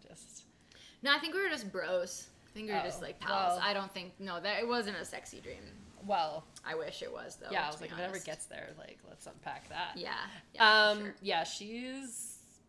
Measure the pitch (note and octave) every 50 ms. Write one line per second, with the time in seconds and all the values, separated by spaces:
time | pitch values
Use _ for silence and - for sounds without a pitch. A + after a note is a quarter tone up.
0 | - - F3 - - - - - - - - - - - - - - - - -
1 | - C#4+ C#4+ D4+ E4 E4 D#4 F#4+ G4+ F4+ D4+ C4 G#3+ F#3+ - F#3 D#3+ E3 F#3 F3+
2 | F3 F#3 - - - - - - - - - G#3+ G#3+ G#3+ G3+ E3 - - - -
3 | - - - - - - G3 G3 F#3+ F3+ F3+ - - G3+ G3+ G3 G3 F#3+ - F#3+
4 | F3 F3+ - - G3 G3 F3 E3+ E3+ G3+ G#3 G3+ A#3 A#3 A#3+ A#3+ A3 G3+ G3+ E3+
5 | D3 - - - - - - - - - - - - - - - - - - -
6 | G3 G3 G3+ F3+ D#3+ D#3 D3 D#3+ - - - - - - D#3+ D#3+ D3+ D3 - -
7 | - - - - - - - - - - - F#3 D3+ D3 D3+ D#3+ E3 D#3 - E3+
8 | F3+ F#3+ F#3+ F#3 - - D#3 - - - - - - - D#3 D#3 - - - -
9 | - - - D3+ - D3 D3+ - - D3+ C3 C#3+ - - D3+ D#3+ F3 - - F3
10 | E3+ C#3+ - - - - - - - - - - A3 G#3+ A3 G#3+ G#3+ G#3+ G#3 G#3
11 | G#3 G3+ - - - G3 F#3 E3 E3 - - - G3+ G#3 A3+ A#3+ B3+ B3+ C4 C4+
12 | C4+ B3 A3+ - - - - - - - - - -